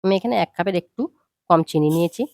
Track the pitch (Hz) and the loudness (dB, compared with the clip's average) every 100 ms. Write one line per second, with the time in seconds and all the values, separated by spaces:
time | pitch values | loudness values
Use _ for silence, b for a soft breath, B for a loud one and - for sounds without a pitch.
0 | 190 190 233 240 - - 185 180 175 - | 0 0 0 -2 -2 -2 -2 -4 -6 -8
1 | 294 _ _ _ _ 165 160 160 151 160 | -8 _ _ _ _ 0 2 0 2 2
2 | 170 - 226 | -2 -4 -10